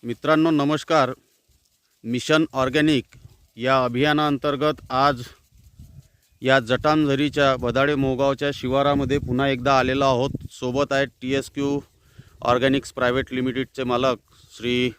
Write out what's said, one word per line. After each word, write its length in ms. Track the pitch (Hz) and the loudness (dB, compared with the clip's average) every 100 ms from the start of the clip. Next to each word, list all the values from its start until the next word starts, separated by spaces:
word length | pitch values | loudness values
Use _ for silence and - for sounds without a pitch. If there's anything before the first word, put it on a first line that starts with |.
मित्रांनो, 460 | 120 117 135 156 165 | -8 -6 0 2 4
नमस्कार. 600 | 156 143 151 - 160 127 - _ _ _ _ _ _ _ _ | 2 2 -2 2 2 2 -2 _ _ _ _ _ _ _ _
मिशन 400 | 113 120 - 156 160 | -6 -6 2 2 2
ऑर्गॅनिक 520 | 127 131 147 151 143 - - - _ _ - | -2 0 2 2 0 -2 -16 -20 _ _ -6
या 280 | 120 135 | 0 2
अभियानांतर्गत 880 | 127 120 147 151 151 143 151 139 151 143 - | 2 0 0 2 0 0 -2 -2 -2 -2 -4
आज 320 | 131 143 127 123 - _ _ - _ - - - _ _ _ | 2 2 2 -8 -18 _ _ -20 _ -20 -20 -20 _ _ _
या 200 | 123 135 | 2 2
जटामझरीच्या 960 | 110 123 151 151 151 139 147 147 139 131 | 2 -2 2 2 2 0 -2 2 0 2
बदाडे 380 | 123 120 139 | -2 0 0
मोहगावच्या 560 | 147 135 127 139 139 143 | 0 0 0 0 0 -4
शिवारामध्ये 640 | 139 127 135 139 143 135 143 | -4 -2 0 2 0 0 -2
पुन्हा 300 | 131 123 139 | -2 -2 0
एकदा 300 | 131 127 135 | -2 2 2
आलेलो 260 | 127 135 | 2 0
आहोत. 260 | 135 127 135 - - | 2 2 0 -4 -12
सोबत 420 | - 127 127 143 | -8 -6 -2 0
आहेत 160 | 135 139 _ | 0 -2 _
टीएसक्यू 580 | 127 135 131 - 139 143 - _ _ - - _ | -4 -4 -4 -6 -4 -4 -8 _ _ -20 -20 _
ऑर्गॅनिक्स 500 | - 123 135 135 - | 0 2 2 0 -4
प्रायव्हेट 400 | - 123 127 131 | -2 0 0 -2
लिमिटेडचे 520 | 127 127 123 127 - | -4 -4 -4 -6 -6
मालक 320 | 127 123 131 123 _ _ - - | -2 0 0 -2 _ _ -20 -10
श्री 340 | 117 123 123 | -4 0 -2